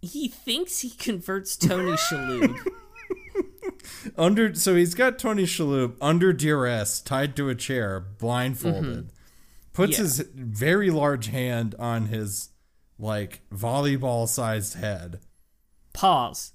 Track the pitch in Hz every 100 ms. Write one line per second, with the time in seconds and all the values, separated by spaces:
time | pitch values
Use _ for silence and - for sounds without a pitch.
0 | 175 285 277 - - 247 359 - 247 -
1 | - 202 180 196 190 - 170 185 - -
2 | 640 160 - - - 120 392 - - -
3 | - 370 - 415 - - 392 - - -
4 | 240 - 165 208 220 160 - 175 175 175
5 | 254 254 214 208 180 - 151 139 127 120
6 | 143 170 185 151 151 151 123 117 104 -
7 | - 135 143 135 143 123 - 131 104 95
8 | 95 104 117 123 127 127 170 160 151 117
9 | - - - - - - - - 190 320
10 | 190 127 151 135 123 104 135 185 202 156
11 | 147 139 107 135 123 117 113 - 120 117
12 | 110 110 104 101 - _ _ _ _ -
13 | 107 107 98 - - 98 113 131 143 139
14 | 131 120 117 - 117 107 104 - 107 98
15 | 87 90 - _ _ _ _ _ _ -
16 | 190 156 120 - -